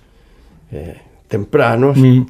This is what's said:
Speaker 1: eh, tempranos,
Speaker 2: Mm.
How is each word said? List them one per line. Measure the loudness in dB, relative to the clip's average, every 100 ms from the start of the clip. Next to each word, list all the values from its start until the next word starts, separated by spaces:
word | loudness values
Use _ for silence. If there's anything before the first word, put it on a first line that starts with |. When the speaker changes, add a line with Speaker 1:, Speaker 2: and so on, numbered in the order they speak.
| _ _ _ _ _ _ _
Speaker 1:
eh, | -18 -18 -20 _ _ _
tempranos, | -10 -4 -2 0 0 0 2
Speaker 2:
Mm. | 4 2